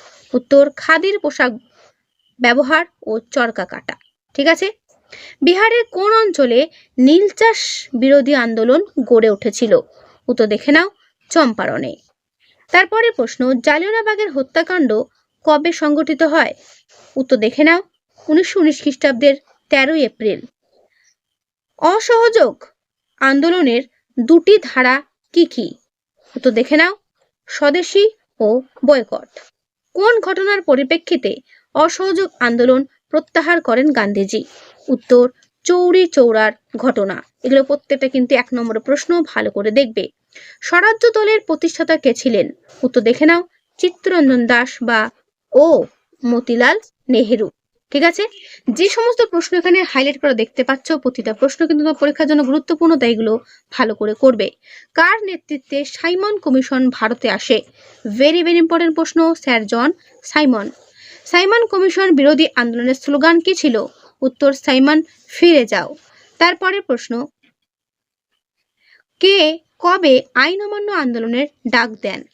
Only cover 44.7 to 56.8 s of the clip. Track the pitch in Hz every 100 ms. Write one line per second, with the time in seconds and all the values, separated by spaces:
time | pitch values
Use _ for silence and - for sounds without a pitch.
44.7 | - 233 226 220 - _ _ _ - 311
45.7 | 269 - _ _ _ 240 240 247 233 247
46.7 | 403 - _ - 233 214 226 208 - _
47.7 | _ _ 285 330 339 427 - - - -
48.7 | 220 392 466 466 466 466 339 330 359 349
49.7 | 359 359 269 277 285 294 233 220 - 254
50.7 | 269 - 330 254 254 226 214 269 - 330
51.7 | 302 302 311 294 285 311 302 262 294 -
52.7 | 320 330 320 247 220 226 226 - _ _
53.7 | - 226 214 208 214 269 226 196 - _
54.7 | - _ - 339 440 403 359 - 294 -
55.7 | 277 285 - 330 359 415 415 311 262 262
56.7 | 262